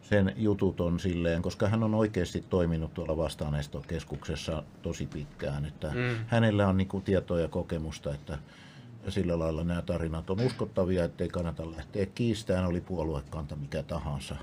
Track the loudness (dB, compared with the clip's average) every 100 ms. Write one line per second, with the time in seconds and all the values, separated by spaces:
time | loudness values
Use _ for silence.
0 | 4 4 4 4 2 4 2 2 2 2
1 | 2 2 2 2 0 0 2 4 2 4
2 | 2 2 0 -2 0 2 4 2 -2 -4
3 | -2 0 0 -2 -2 -2 -2 -8 -6 -6
4 | -6 -10 -6 -6 -2 -4 -6 -8 -6 -4
5 | -6 -6 -10 -6 -4 -2 -4 -4 -6 -2
6 | -2 -2 2 4 6 6 6 4 2 0
7 | 2 2 4 0 2 0 -2 -4 -4 -6
8 | -6 -6 -6 -8 -10 -20 -20 -20 -18 -10
9 | -4 0 2 2 2 0 0 0 0 0
10 | 0 -2 -2 0 0 0 -4 0 2 4
11 | 2 0 -4 -2 -2 -4 -6 -8 -8 -2
12 | -2 0 0 0 0 2 2 0 -2 -4
13 | -2 -2 -6 -8 -6 -8 -4 -4 -4 -4
14 | -2 -4 -6 -10